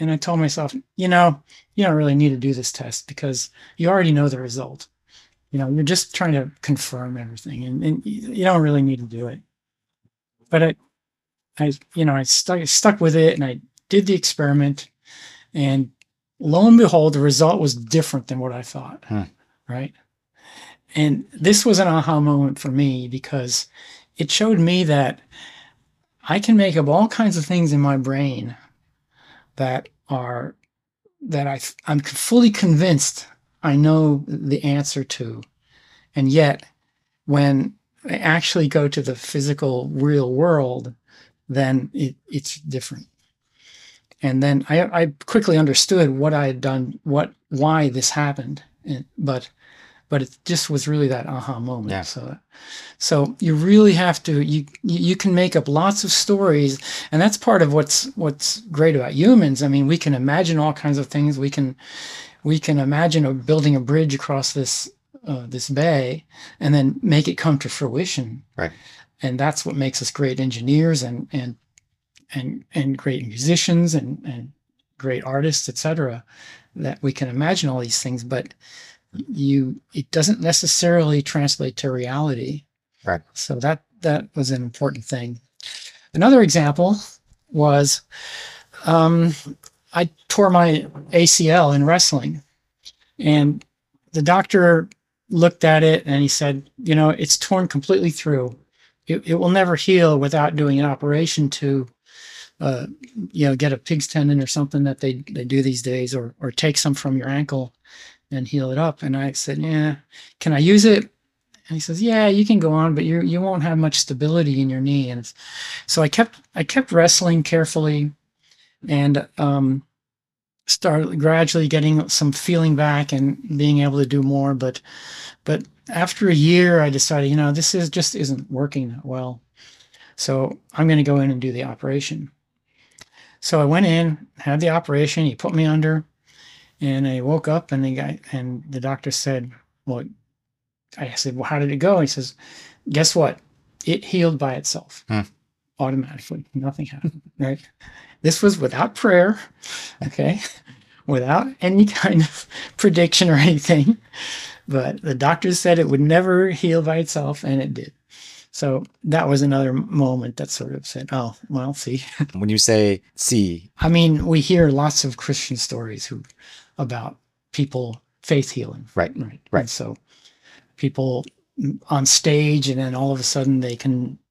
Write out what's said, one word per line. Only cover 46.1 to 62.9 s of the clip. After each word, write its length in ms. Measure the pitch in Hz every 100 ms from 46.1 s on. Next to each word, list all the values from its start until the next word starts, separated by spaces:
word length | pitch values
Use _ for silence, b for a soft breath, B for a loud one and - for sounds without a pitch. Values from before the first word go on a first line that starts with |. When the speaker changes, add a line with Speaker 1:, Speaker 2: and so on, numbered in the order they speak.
Speaker 1:
what 240 | 135 147
I 140 | 151 139
had 120 | 127
done, 380 | 135 131 127 -
what, 280 | 156 143 - - _
why 400 | 139 151 160 147
this 200 | 123 -
happened. 520 | 147 147 139 127 143 - _
And, 200 | - 131 - -
but 340 | 147 127 - _ b b b b b
but 100 | 143
it 160 | 131 -
just 240 | - 165 -
was 180 | 147 147
really 220 | 151 139
that 180 | 127 -
aha 320 | 127 123 120
moment. 340 | 120 123 104
Speaker 2:
Yeah. 100 | 95
Speaker 1:
So, 340 | 85 - - 139 _ B B B B B
so 360 | - 151 143 254
you 140 | 170
really 400 | 151 175 208 208
have 280 | 170 180 160
to, 180 | - 147
you, 240 | 147 151 143 -
you, 160 | 208 170
you 180 | 170 185
can 180 | 202
make 220 | 180 180 165
up 120 | 139
lots 360 | 147 190 202
of 80 | 202
stories, 640 | - - 202 196 147 143 135 B B B
and 120 | 156
that's 160 | 202 202
part 240 | - 208
of 100 | 151
what's, 380 | 147 147 - 269 214
what's 440 | 160 143 - 214 220
great 220 | 147 165 143
about 180 | 123
humans. 480 | 135 190 247 156 131
I 60 | 143
mean, 180 | 139 139
we 100 | 170
can 160 | 151
imagine 460 | 131 131 151 175 160
all 160 | 151
kinds 240 | 147 151 143
of 80 | 135
things. 320 | 147 147 139
We 100 | 139
can, 280 | 143 131 131 B B B B B B
we 160 | 151 156
can 200 | - 143
imagine 460 | 135